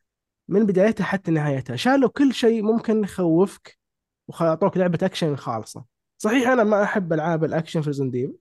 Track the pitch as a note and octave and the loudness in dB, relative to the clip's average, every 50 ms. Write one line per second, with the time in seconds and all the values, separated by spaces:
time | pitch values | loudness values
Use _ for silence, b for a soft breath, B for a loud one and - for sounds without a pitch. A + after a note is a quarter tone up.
0 | _ _ _ _ _ _ _ _ _ - E3 G3 A3+ G3 F#3+ F3+ F#3 A3 A3 - | _ _ _ _ _ _ _ _ _ -2 0 2 2 2 4 4 2 2 2 0
1 | F#3 - - F#3+ - - E3 D#3 D3 D3 C#3 C3+ B2 - A#2+ B2 - B3 C4+ C#4 | -2 -2 -4 -4 -2 0 0 0 0 0 -2 -2 -4 -6 -8 -2 0 2 2 4
2 | C4 G#3+ - - C#4+ C4+ A#3 - - A3+ A3+ A3+ G3+ G#3+ A3+ A3+ - - A3 A3 | 2 0 2 2 2 2 2 2 2 2 2 2 0 0 0 0 0 0 0 0
3 | G#3 F#3+ - - F#3 E3+ D#3+ E3 F#3+ F#3+ - - _ - - _ _ _ _ _ | 0 -2 -4 -2 0 2 4 4 2 2 -2 -10 _ -20 -20 _ _ _ _ _
4 | _ _ _ _ _ - - - E3 E3 D#3+ - G#3 F#3+ - F3+ F#3 F3+ E3+ D#3 | _ _ _ _ _ -18 -6 -2 0 0 2 2 0 0 2 2 0 2 2 0
5 | F#3 F#3+ - - F3+ D#3 D3 C3 - C3+ A#2+ A2 G#2+ - - A2+ A#2+ _ _ _ | -2 -2 -2 -2 -2 -2 -2 -4 -6 -6 -6 -6 -8 -10 -16 -18 -20 _ _ _
6 | _ _ _ _ - G#3+ A3+ C#4 A#3+ A#3+ C4 B3+ G#3+ G#3 G#3+ G3 G#3 F#3+ - A3 | _ _ _ _ -4 0 0 2 2 2 2 4 4 2 4 2 2 0 -2 -4
7 | F#3 D#3+ E3+ D#3 D3+ E3+ E3+ D#3 D#3+ C#3+ A2 D#3+ D#3+ - - E3 D3 D3 C#3+ C#3 | -2 -2 -2 -2 0 0 0 0 0 -2 -2 -4 -4 -2 -4 -4 -2 -2 -2 -2
8 | C#3 C3 B2 B2 B2 E3 D4+ - | -4 -4 -2 -4 -4 -6 -8 -12